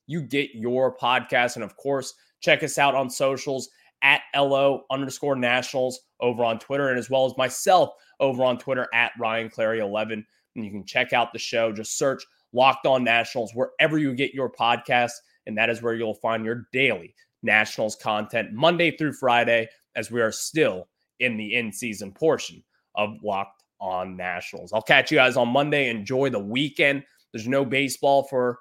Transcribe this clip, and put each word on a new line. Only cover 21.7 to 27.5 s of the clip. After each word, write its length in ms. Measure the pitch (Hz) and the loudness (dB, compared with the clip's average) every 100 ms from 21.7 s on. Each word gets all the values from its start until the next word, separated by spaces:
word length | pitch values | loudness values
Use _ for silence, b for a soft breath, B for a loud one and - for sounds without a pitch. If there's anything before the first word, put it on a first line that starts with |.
| 101 120 98 98 | -6 -8 -8 -10
portion 520 | 95 160 131 - 85 _ _ _ - | -2 0 0 -2 -14 _ _ _ -6
of 200 | 107 110 | -4 -4
Locked 400 | 104 98 101 _ _ - | -6 -6 -6 _ _ -12
On 380 | 95 92 95 92 | -6 -6 -6 -8
Nationals. 560 | 90 90 - 95 87 | -8 -8 -10 -14 -6
I'll 80 | 107 | -4
catch 300 | - 143 131 | 4 4 4
you 60 | 151 | 4
guys 200 | 127 123 | 4 4
on 120 | 120 | 2
Monday. 400 | 131 147 147 131 | 2 2 0 0
Enjoy 400 | 113 101 131 139 | -2 -4 0 0
the 100 | 113 | -2
weekend. 640 | 101 120 147 - 143 139 139 b b | -4 -4 -4 0 0 0 -6 b b
There's 160 | 117 | -10
no 160 | 110 | -2